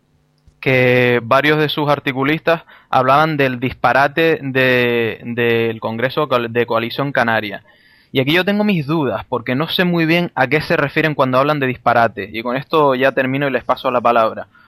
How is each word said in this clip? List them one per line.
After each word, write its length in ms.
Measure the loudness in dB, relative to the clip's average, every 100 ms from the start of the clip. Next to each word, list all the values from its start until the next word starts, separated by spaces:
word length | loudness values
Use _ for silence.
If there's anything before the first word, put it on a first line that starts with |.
| _ _ _ _ _ _
que 600 | 0 2 4 4 2 0
varios 360 | 2 2 2 2
de 100 | 0
sus 200 | -2 -2
articulistas 760 | -2 -2 -2 -2 0 0 -2 -4 -20 _
hablaban 460 | 0 4 2 2 0
del 240 | -2 -2
disparate 800 | -6 -2 0 2 2 2 0 0
de, 800 | -2 0 2 2 2 0 -2 -4
del 540 | -8 -2 0 2 0 -4
Congreso 480 | -6 -4 -2 -2 -2
Coal-, 240 | -2 0
de 140 | -2 0
Coalición 460 | -2 -2 -4 -4
Canaria. 500 | -2 0 0 -4 -10 -18 _ _ _ _
Y 100 | -2
aquí 120 | 0
yo 120 | 0
tengo 200 | 0 0
mis 220 | 0 0 -2
dudas, 400 | -2 -2 -4 -6
porque 260 | -6 -4
no 140 | -4 -2
sé 160 | 0
muy 220 | 0 0 2
bien 260 | 0 0
a 120 | -2 0
qué 160 | 0
se 140 | 0 -2
refieren 360 | 0 -2 -2
cuando 240 | 0 0 2
hablan 220 | 0 0
de 60 | -2
disparate. 640 | 0 0 2 2 -2 -8
Y 100 | -8
con 140 | -6 -6
esto 380 | -2 2 2
ya 180 | 2 0
termino 340 | 0 -2 -2 -2
y 60 |
les 120 | -2
paso 260 | -2 -4 -2
la 100 | 0
palabra. 480 | 2 2 2 -2 -12 _